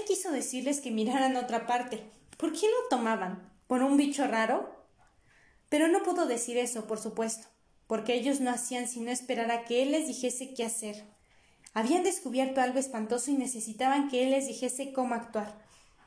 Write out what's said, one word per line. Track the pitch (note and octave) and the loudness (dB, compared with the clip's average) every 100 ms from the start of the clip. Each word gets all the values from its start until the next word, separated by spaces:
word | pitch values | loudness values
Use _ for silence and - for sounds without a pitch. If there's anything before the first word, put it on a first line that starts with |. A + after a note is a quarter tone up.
| G#4+ | 2
quiso | F#4 F#4 | 0 0
decirles | C4+ - B3+ C4+ C#4+ | -2 -2 -2 -2 -2
que | B3 | -2
miraran | A3 G#3+ C4+ C4 B3+ | 0 2 2 2 2
a | |
otra | B3 A#3 A3 | 0 -2 0
parte. | B3 B3 A3 - - - - | -2 -2 -8 -12 -20 -20 -4
¿Por | E4 | -4
qué | D#4+ G#4+ | 0 2
lo | B4 B4 | 2 2
tomaban? | C4 A3+ A3 F#3 G3+ - - _ | 0 2 0 -2 -6 -14 -20 _
¿Por | B3+ | 2
un | C4+ C#4+ | 4 4
bicho | C#4 C#4+ C4+ | 4 2 0
raro? | A3+ A3 D#4 - - - _ _ _ _ _ _ _ _ | 2 2 0 -2 -12 -20 _ _ _ _ _ _ _ _
Pero | D4 D#4+ | 4 6
no | F#4 | 4
pudo | F4+ F4+ D4+ | 4 2 2
decir | A#3 - A#3+ | 0 0 -2
eso, | A#3+ A3+ G#3+ | -2 -4 -4
por | G#3+ | -6
supuesto, | A3 G#3+ A3+ - - _ _ _ _ | -4 -4 -4 -4 -10 _ _ _ _
porque | A3+ G#3+ B3 | -4 0 0
ellos | A#3+ C#4 | 2 0
no | B3+ | 0
hacían | A#3+ - B3 A#3+ | -2 -4 -4 -6
sino | A#3+ A#3 | -6 -6
esperar | B3 - A#3+ A3+ | -6 -4 -2 0
a | A#3 A#3 | -2 0
que | A#3 | 2
él | C4+ | 2
les | D#4 D#4 | 2 0
dijese | A#3 B3 - C4+ | -2 -4 -4 -8
qué | - | -6
hacer. | A3+ - G#3+ G#3 G#3+ _ _ _ _ _ - | -4 -4 -6 -10 -16 _ _ _ _ _ -8
Habían | A3 A3+ F4 | -2 2 4
descubierto | F#4 F4+ C4 B3+ C4 C4 | 4 0 -2 0 0 2
algo | B3+ B3+ | 2 2
espantoso | C4 A#3 G#3+ A#3+ C#4+ | -2 -4 -2 -2 0
y | C#4 | 0
necesitaban | B3 A3+ A3 G#3 B3+ C#4+ C#4 | 0 -4 -8 -2 2 2 2
que | B3 | 2
él | C4 | 4
les | C4+ C4+ | 2 0
dijese | A3+ B3 - C4+ | -4 -4 -4 -4
cómo | C4+ B3 A3+ | -2 -2 -2
actuar. | - A3 G#3 - - - - _ | -4 -6 -6 -10 -20 -20 -20 _